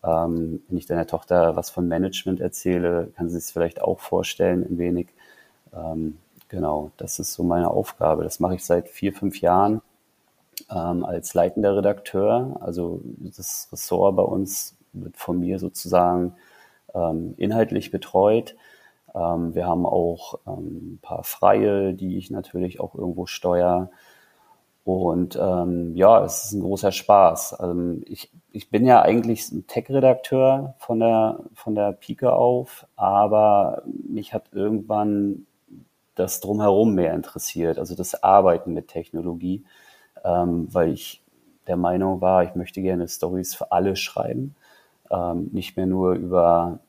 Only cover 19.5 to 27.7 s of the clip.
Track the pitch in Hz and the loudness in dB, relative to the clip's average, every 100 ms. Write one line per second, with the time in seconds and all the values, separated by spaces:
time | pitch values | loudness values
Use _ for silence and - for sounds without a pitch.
19.5 | 87 87 87 87 - 85 85 - - - | -2 0 0 2 0 0 -4 -10 -16 -12
20.5 | 90 - - - 92 - 85 82 - 98 | -10 -10 -12 -14 -18 -12 -12 -10 0 4
21.5 | 104 104 101 98 92 95 92 92 101 - | 4 4 2 0 -2 -6 -6 -8 -12 -8
22.5 | 90 90 87 - - 90 87 90 - 90 | -6 -6 -6 -12 -8 -8 -6 -8 -4 0
23.5 | 87 90 90 92 _ _ _ _ _ _ | 2 2 2 -2 _ _ _ _ _ _
24.5 | _ _ _ - 92 90 85 90 - 95 | _ _ _ -4 -2 0 0 -2 -2 0
25.5 | 90 87 87 85 85 95 113 - - - | 0 -2 -2 -4 4 8 8 6 -4 -6
26.5 | 101 92 98 101 95 - 104 90 82 - | -6 -4 0 -2 -2 4 8 8 4 -8
27.5 | - 90 | -6 -4